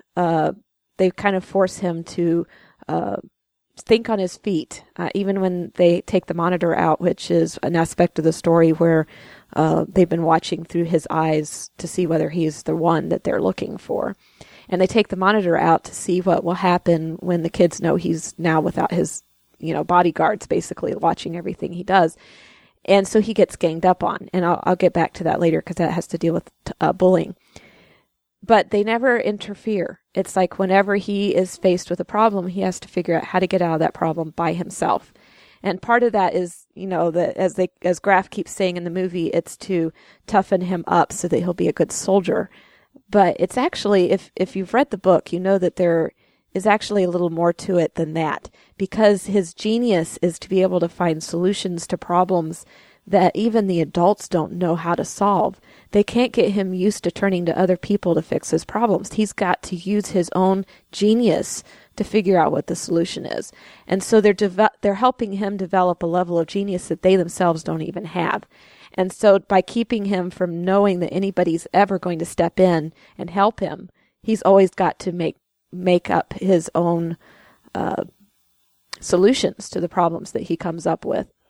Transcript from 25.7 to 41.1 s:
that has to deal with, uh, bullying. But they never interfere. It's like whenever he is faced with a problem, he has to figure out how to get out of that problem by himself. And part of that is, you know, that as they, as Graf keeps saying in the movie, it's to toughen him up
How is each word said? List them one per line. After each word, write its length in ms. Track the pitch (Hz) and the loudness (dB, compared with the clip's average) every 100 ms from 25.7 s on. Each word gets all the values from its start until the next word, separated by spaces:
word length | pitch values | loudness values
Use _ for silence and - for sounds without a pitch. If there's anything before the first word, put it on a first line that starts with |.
| 175 | -4
that 160 | 160 | -2
has 140 | 165 - | -2 -6
to 100 | 165 | -4
deal 160 | 170 | -2
with, 180 | 170 - _ - - | -2 -6 _ -12 -4
uh, 100 | 156 | -2
bullying. 460 | 185 185 180 - - _ - _ _ _ _ _ _ _ _ | 2 4 4 0 -10 _ -20 _ _ _ _ _ _ _ _
But 280 | - 220 - | 2 2 4
they 120 | 208 | 0
never 340 | 208 233 262 240 | 0 0 2 2
interfere. 840 | 208 208 - 196 220 202 - - _ | 0 -4 -8 -8 -4 -2 -4 -8 _
It's 220 | - 190 190 | -6 -2 0
like 240 | 180 - | 0 0
whenever 380 | 190 196 202 202 | 2 2 4 0
he 360 | 202 202 202 | -2 -2 0
is 220 | 180 185 - | 0 0 0
faced 340 | 185 175 - | 2 2 -2
with 120 | 175 | -8
a 40 | - | -4
problem, 420 | 214 220 196 180 | 0 2 0 -6
he 120 | 185 | -4
has 180 | 190 - | -4 -4
to 80 | - | -8
figure 260 | 180 170 165 | -6 -2 -2
out 80 | |
how 160 | - 185 | 0 -2
to 80 | 185 | 0
get 140 | 185 | 0
out 140 | 175 156 | 0 0
of 40 | |
that 140 | 160 | -2
problem 380 | - 165 156 160 - | -2 -4 -2 -6 -4
by 160 | 165 | -2
himself. 600 | 170 - - - - - _ _ _ _ _ | -2 -6 -4 0 0 -4 _ _ _ _ _
And 180 | 196 180 | -6 -4
part 220 | - 240 | 0 2
of 80 | 233 | 2
that 220 | 202 185 | 2 0
is, 320 | 180 175 - _ - | 0 -4 -10 _ -12
you 120 | 190 | -4
know, 220 | 175 170 | 0 0
that 260 | 170 156 - | 0 -2 0
as 160 | 185 | -2
they, 160 | - 180 _ | 0 -4 _
as 160 | 180 175 | -4 0
Graf 300 | 202 190 190 | 2 2 0
keeps 220 | - - | -8 -8
saying 240 | - 185 175 | -4 -4 -2
in 80 | |
the 60 | 175 | -6
movie, 380 | 180 185 175 165 | -4 -4 -4 -2
it's 280 | 170 - - | -2 -4 -10
to 360 | - 180 165 - _ _ - | -4 -2 -2 -6 _ _ -2
toughen 340 | 208 - 180 | 0 2 0
him 220 | 180 175 - | 0 -4 0
up 260 | 175 - | 2 2